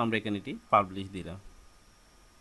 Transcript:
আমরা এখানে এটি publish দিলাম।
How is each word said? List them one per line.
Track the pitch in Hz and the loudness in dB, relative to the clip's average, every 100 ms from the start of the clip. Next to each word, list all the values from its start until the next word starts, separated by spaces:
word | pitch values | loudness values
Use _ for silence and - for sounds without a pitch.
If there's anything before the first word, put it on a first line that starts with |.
আমরা | 117 110 | 0 0
এখানে | 104 101 | 0 -4
এটি | 127 226 - | -4 -10 4
publish | 107 95 95 95 95 | 4 4 -2 -8 -8
দিলাম। | 82 92 - - - - - - - - - - | -10 -12 -16 -20 -20 -20 -20 -20 -20 -20 -20 -20